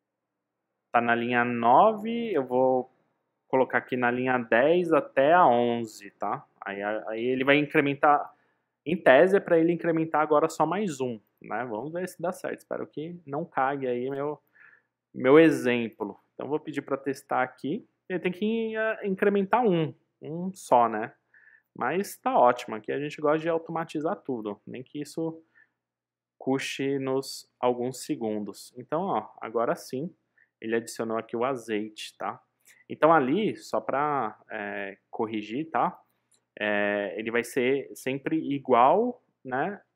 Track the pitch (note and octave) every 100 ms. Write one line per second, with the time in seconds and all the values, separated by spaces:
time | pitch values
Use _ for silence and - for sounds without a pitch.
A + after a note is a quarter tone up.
0 | _ _ _ _ _ _ _ _ _ A#2+
1 | A#2+ A#2 A#2+ B2 A#2+ A#2+ A#2 C#3+ G#3+ G#3+
2 | A3 A#3 A#3 D#3+ B2+ B2+ C3 B2+ - _
3 | _ _ _ _ - C3 B2 B2 - B2+
4 | A#2+ B2 B2+ B2+ A#2 A2+ D3 F3+ E3+ D3+
5 | - C3+ C#3 F3+ D#3 A#2+ A#2+ A#2 A2+ -
6 | G2+ - G#2 C3+ - _ G2 G2 G#2 G#2+
7 | G2+ A2+ A#2+ C3 C3 D3 C#3+ D#3 C#3+ C#3
8 | D3+ C#3+ - _ _ _ _ _ D3 F3
9 | - C3 F#3 G3 - E3+ E3 E3 E3+ D#3+
10 | D#3+ D3+ D#3 D3 D#3 - D#3 F#3 G#3 C3+
11 | B2+ A2 _ _ A2 G#2+ B2+ G#2 C#3+ E3+
12 | F#3 - E3+ F#3 - - - B1 A#2+ -
13 | D#3+ F3 C#3 D3 F3 - C3+ C#3+ B2+ B2
14 | B2+ C#3 D3 D3 _ _ - _ _ _
15 | _ B2+ C3 D3+ E3 - B2 A#2+ A2+ -
16 | G2+ - _ - B2+ D3+ D#3 C#3 C#3 C3+
17 | C#3+ C3 - B2+ B2+ - C3 G#3 - _
18 | - F#3 F#3 F3 G#3+ A3+ A3 A3 A3 G#3+
19 | G3+ F#3 G#3 G3+ F#3+ A3+ A#3 E3+ D3 -
20 | _ _ C3+ E3 F#3 F#3 - B2 A#2 G#2+
21 | A#2+ _ _ _ _ _ _ - A#2+ F3
22 | G3+ - C4 B3 B2 B2 - A2 - C3+
23 | D3 D3+ D3 D#3 E3 E3 E3 E3 E3 D#3
24 | D#3+ G3+ - A#2+ G#2+ G2+ - A#2 B2+ D3
25 | C#3+ - D#3+ D#3+ _ _ _ _ _ _
26 | _ _ _ _ C3 C3+ - - C#3 C#3
27 | C3 C3+ C3+ - - - B2 B2 B2 B2+
28 | - C#3+ A2 G#2+ G#2 - - B2 B2+ D#3
29 | F#3+ A#2 G#2+ - A2+ A2+ A#2+ E3 - B2+
30 | E3+ _ _ _ _ _ A2+ A#2 A2+ -
31 | A2+ A2+ A2 A#2 B2+ C3 A2+ G#2+ A2 -
32 | - - F#2+ B2 _ _ _ _ - B2+
33 | D#3 D#3+ B2+ F3+ G3 - - A2 - C3
34 | D3 C#3 G#2+ - - G#2+ G2+ G2+ G2 G2
35 | _ - A2 A2 G#2 A#2+ C3+ B2 E3+ -
36 | _ _ _ _ _ - G#2 G#2 G#2 G#2
37 | G2+ G2+ A2+ A#2 A#2 C#3 B2 C#3 B2 -
38 | C3+ C#3 - D#3+ C3 C#3 C3+ A#2+ C3 F#3
39 | B3 A#3+ _ _ C3 B2+ E3+ G3 _